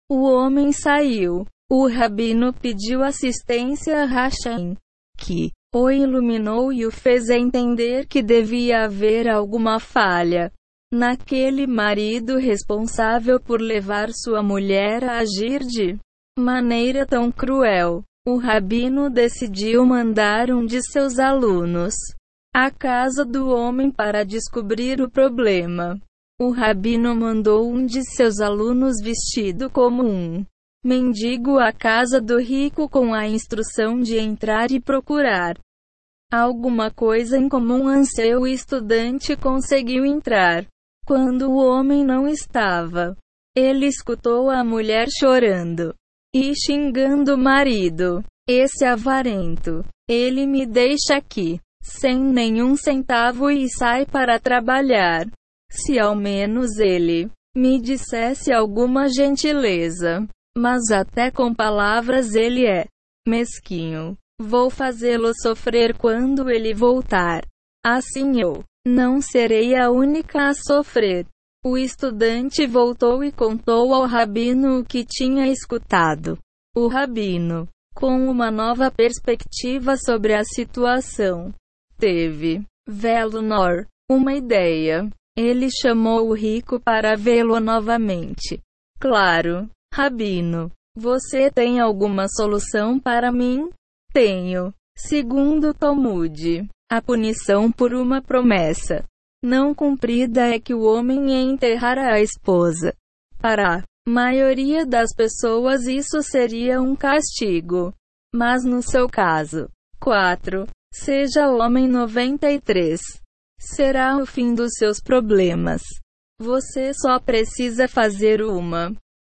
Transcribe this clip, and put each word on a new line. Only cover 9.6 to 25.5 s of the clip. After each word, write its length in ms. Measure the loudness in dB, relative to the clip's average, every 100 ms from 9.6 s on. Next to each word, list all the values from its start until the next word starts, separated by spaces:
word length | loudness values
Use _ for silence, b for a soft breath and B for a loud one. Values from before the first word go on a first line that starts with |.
| 0 -2
falha 680 | -2 0 2 2 0 0 -2 -8 _ _ -6
naquele 760 | 0 0 -2 -4 0 0 0 -2
marido 680 | 0 0 0 -2 -4 -2 0
responsável 1000 | 0 -2 -2 -4 -4 -2 0 0 2 0
por 220 | 0 -4
levar 520 | -2 -4 -2 -4 -4
sua 280 | -6 -4 -2
mulher 640 | 0 -2 0 0 0 -2
a 140 | -4 -2
agir 420 | -2 -2 -2 -4
de 400 | -4 -2 -2 -4 -12 _ _ -2
maneira 640 | 0 0 0 0 0 0 0
tão 240 | 0 0
cruel. 720 | -2 -2 2 2 2 0 -2 -8 _ -2
O 100 | -2
rabino 680 | 0 0 0 -2 0 0 0
decidiu 800 | 2 0 0 -8 -4 2 4 4
mandar 640 | 4 2 2 2 2 0
um 160 | 0 0
de 160 | -4
seus 380 | -2 -2 0 2
alunos 760 | 2 2 2 2 0 -2 -2 -4 -8 -12 _ _ _ 0
à 160 | 0
casa 520 | -2 -2 0 0 -2
do 260 | -2 -2 0
homem 420 | 0 0 0 -2
para 340 | 0 -2 -2 -2
descobrir 760 | -4 -6 -6 -4 -4 -2 -2
o 80 | -2
problema. 920 | 2 2 2 2